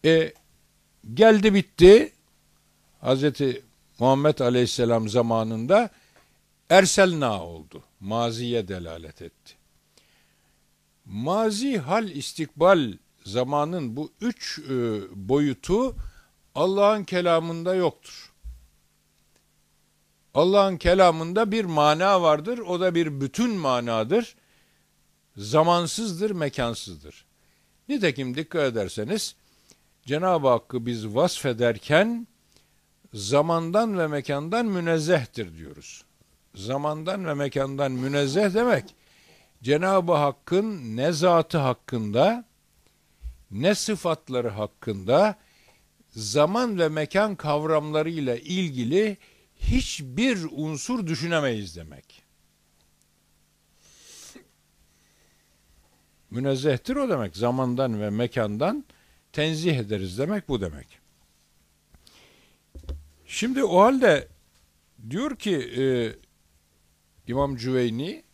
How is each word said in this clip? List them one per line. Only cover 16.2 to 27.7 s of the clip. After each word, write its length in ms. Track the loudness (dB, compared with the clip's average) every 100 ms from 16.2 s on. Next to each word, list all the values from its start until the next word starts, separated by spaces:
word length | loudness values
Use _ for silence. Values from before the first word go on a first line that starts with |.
| _ _ _ -2
Allah'ın 480 | -2 2 2 2
kelamında 720 | -2 -2 2 0 0 -6 -2 0
yoktur. 560 | 0 -2 -20 -20 -20 _ -18 -18 _ _ _ _ _ _ _ _ _ _ _ _ _ _ _ _ _
Allah'ın 440 | 0 4 4 2 0
kelamında 720 | 2 6 6 4 -2 0 0
bir 140 | 0 0
mana 560 | 4 4 4 4 4
vardır. 360 | 4 2 0 -8
O 200 | -4 -2
da 160 | 0 0
bir 260 | -2 -2
bütün 300 | -6 -2 -2
manadır. 840 | 0 0 0 0 -2 0 0 -2 _ _ _ _ _ _ _ _ _ _ -16
Zamansızdır, 960 | 0 2 4 2 0 -6 -8 -4 -6
mekansızdır. 960 | -4 -4 -4 -6 -6 -12 -18 -20 -20 _ _ _ _ _